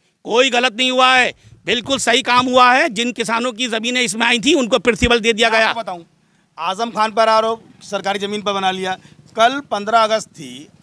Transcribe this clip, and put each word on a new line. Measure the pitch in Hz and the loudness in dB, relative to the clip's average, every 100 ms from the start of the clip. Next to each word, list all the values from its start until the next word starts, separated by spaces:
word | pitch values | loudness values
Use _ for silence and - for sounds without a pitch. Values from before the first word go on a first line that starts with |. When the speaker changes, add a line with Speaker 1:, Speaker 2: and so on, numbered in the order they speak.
| _ _ | _ _
Speaker 1:
कोई | 180 220 262 | -2 2 2
गलत | 240 254 214 | 2 0 0
नहीं | 254 | -2
हुआ | 254 254 | 2 4
है, | 254 220 - - - 160 | 4 2 -4 -20 -14 -4
बिल्कुल | 240 208 269 | -4 -2 -4
सही | - 247 | 0 0
काम | 233 247 254 | 2 0 2
हुआ | 254 247 | 4 4
है। | 254 330 | 4 0
जिन | 202 240 | -2 -6
किसानों | 247 208 226 247 | -4 -4 -4 -4
की | 214 247 | -4 -4
जमीनें | 220 233 247 | -4 -2 -2
इसमें | 240 220 233 | -2 -2 0
आई | 247 | 0
थी | 226 | 2
उनको | 320 233 247 | 2 2 0
प्रतिफल | 240 220 240 240 | 0 0 2 2
दे | 220 | 0
दिया | 214 226 | 0 2
Speaker 2:
मैं | 220 | 2
Speaker 1:
गया। | 220 | 0
Speaker 2:
आपको | 233 | -2
बताऊं, | 208 175 165 _ _ _ _ - | -8 -12 -14 _ _ _ _ -10
आजम | 170 190 233 | -8 -4 -6
खान | 202 220 | -2 -2
पर | 214 220 | 2 4
आरोप, | 220 220 226 - _ | 4 2 -4 -10 _
सरकारी | - 196 190 202 | -10 -6 -4 -4
जमीन | 202 208 | -4 -4
पर | 190 | -4
बना | 196 190 | -2 -2
लिया। | 190 185 185 - _ - 220 | -2 -6 -8 -12 _ -12 2
कल | 233 277 285 | 2 2 -6
पन्द्रह | 208 208 226 | -6 0 2
अगस्त | 220 220 - | 2 0 -4
थी, | - 135 127 156 _ | -16 -16 -16 -20 _